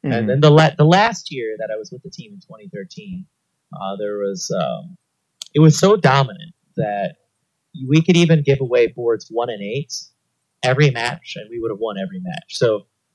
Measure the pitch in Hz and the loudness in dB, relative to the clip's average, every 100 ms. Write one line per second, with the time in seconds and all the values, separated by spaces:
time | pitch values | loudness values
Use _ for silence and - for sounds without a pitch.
0 | 147 117 107 135 151 151 156 - 151 185 | -2 -2 0 4 6 6 4 4 4 6
1 | 226 220 - 135 113 107 110 110 107 - | 2 -2 -10 -8 -8 -6 -8 -8 -10 -16
2 | 170 - 220 202 _ - 208 202 190 - | -18 -20 -20 -20 _ -20 -16 -16 -16 -16
3 | 202 185 - _ _ _ _ - 98 98 | -14 -14 -14 _ _ _ _ -12 -10 -8
4 | 104 104 101 95 - 95 67 55 170 - | -6 -4 -6 -6 -6 -4 -4 -6 -12 -20
5 | _ _ _ _ - 147 156 151 190 214 | _ _ _ _ -2 6 6 6 4 4
6 | 143 139 131 95 - _ _ - 107 101 | 4 2 0 -6 -20 _ _ -6 -4 -4
7 | 95 - _ _ _ _ _ 139 131 156 | -6 -8 _ _ _ _ _ -14 0 2
8 | 165 175 170 160 143 131 127 120 117 113 | 4 4 4 4 2 0 0 0 0 0
9 | 117 110 - 110 120 104 101 131 151 - | -4 -4 -4 -6 -6 -6 -8 -8 -10 -14
10 | - _ _ _ _ _ 127 131 147 120 | -16 _ _ _ _ _ -2 2 2 2
11 | 120 170 - - 107 117 113 101 110 98 | -6 -6 -14 -16 -14 -8 -8 -6 -6 -6
12 | 95 92 92 - _ - 120 104 _ _ | -10 -10 -10 -12 _ -2 0 0 _ _
13 | _ | _